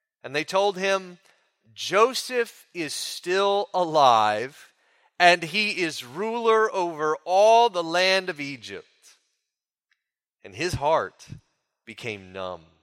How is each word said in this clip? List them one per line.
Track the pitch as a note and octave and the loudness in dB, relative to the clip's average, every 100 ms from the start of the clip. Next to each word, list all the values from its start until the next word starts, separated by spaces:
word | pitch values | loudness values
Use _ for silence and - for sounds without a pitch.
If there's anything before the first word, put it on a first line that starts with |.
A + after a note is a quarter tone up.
| _ _ | _ _
And | A#2+ | -10
they | C#3+ | -8
told | D#3 F#3+ G3+ F#3 | -4 0 0 -2
him, | G3 G3 F#3 F3+ _ _ _ _ _ | -2 -2 -4 -20 _ _ _ _ _
"Joseph | A2 - F#3 A#3+ B3 - B3 A3+ - _ | -14 -2 2 2 0 -6 -4 -6 -10 _
is | F3 D3+ | -10 -8
still | - - - F3 F#3 G3+ G3+ - | -8 -10 -10 -2 0 2 0 -2
alive, | F3+ E3+ D#3 C3 A2+ G#2+ G#2+ C3 - - _ _ _ _ - | -2 0 6 6 6 4 0 -6 -12 -20 _ _ _ _ 4
and | F3 F3 | 4 4
he | E3 G3 G#3 E3+ | 0 -4 -4 -2
is | E3 - | -4 -6
ruler | B2 D3+ A3 A#3 A3+ A3 A3 | -12 -8 -6 -2 0 2 2
over | F#3+ F3 D3+ D#3 D#3+ | -2 -4 -4 -4 -4
all | E3+ F#3 G#3+ A3+ A#3+ | 0 4 6 6 4
the | F3+ | 0
land | E3 F3 F#3 F#3+ F#3 | -2 0 2 0 -2
of | D3+ | -8
Egypt." | C#3+ C3 G2 F#2 - _ _ _ _ _ _ _ _ _ _ _ _ _ _ _ | -10 -10 -14 -16 -16 _ _ _ _ _ _ _ _ _ _ _ _ _ _ _
And | G2+ G2 | -20 -8
his | F3 | -8
heart | - D3 D#3 F#2 _ - - _ _ _ _ | -4 0 0 -2 _ -20 -20 _ _ _ _
became | - G#2+ A#2+ G#2 F#2 | -20 -14 -12 -12 -12
numb, | F#2+ F#2 F2 D#2+ _ | -12 -10 -12 _ _